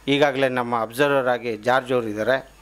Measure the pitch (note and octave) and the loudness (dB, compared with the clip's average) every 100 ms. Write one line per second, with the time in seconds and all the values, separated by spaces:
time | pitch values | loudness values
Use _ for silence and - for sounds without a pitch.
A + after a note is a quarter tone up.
0 | - C#3 D3 C3 C3 B2+ A#2+ A#2 A2 A#2+ | -2 2 2 2 0 0 -2 -2 -2 0
1 | C#3+ C#3 B2+ A#2+ A#2+ G#2+ A2+ C3 B2 B2+ | 2 2 0 -2 -4 -4 0 0 0 -2
2 | A2+ G#2 A2 C3 - - | -2 -4 -2 -2 -4 -20